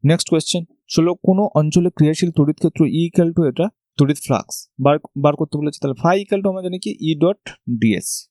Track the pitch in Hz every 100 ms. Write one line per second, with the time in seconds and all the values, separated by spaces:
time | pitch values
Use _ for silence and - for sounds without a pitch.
0 | 139 - - 160 - 180 170 _ _ -
1 | 165 180 - 190 208 151 151 175 175 -
2 | 151 160 175 160 147 156 170 - 151 147
3 | 170 - 170 170 156 127 185 _ _ -
4 | 139 147 - 127 - - - - 135 147
5 | - - 143 147 156 151 147 143 143 127
6 | 170 190 202 202 196 185 185 180 208 -
7 | 156 156 165 202 - - - 120 113 104
8 | - - -